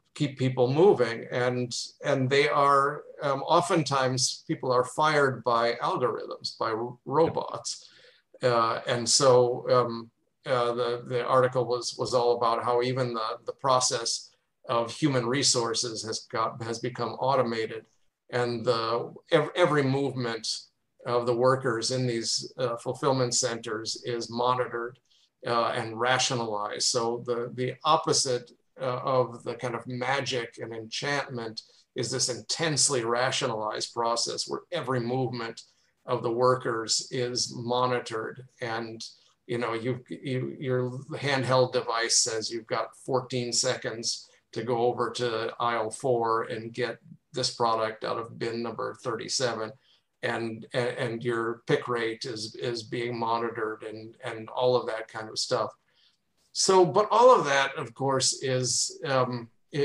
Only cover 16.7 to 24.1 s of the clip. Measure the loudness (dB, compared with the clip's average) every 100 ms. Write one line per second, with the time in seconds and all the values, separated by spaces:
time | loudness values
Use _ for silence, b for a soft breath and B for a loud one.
16.7 | -6 -6 -4 -6 -2 2 2 2 0 -4
17.7 | -6 -14 _ _ _ _ -2 -2 0 0
18.7 | 0 0 -2 -4 -10 2 2 2 2 4
19.7 | 4 2 2 0 -2 -4 -4 -6 -8 -10
20.7 | _ _ _ -2 0 2 4 4 4 2
21.7 | 0 0 0 0 0 -2 -4 -4 -4 -4
22.7 | -4 -6 0 2 2 2 2 0 -2 -6
23.7 | -6 -6 -8 -6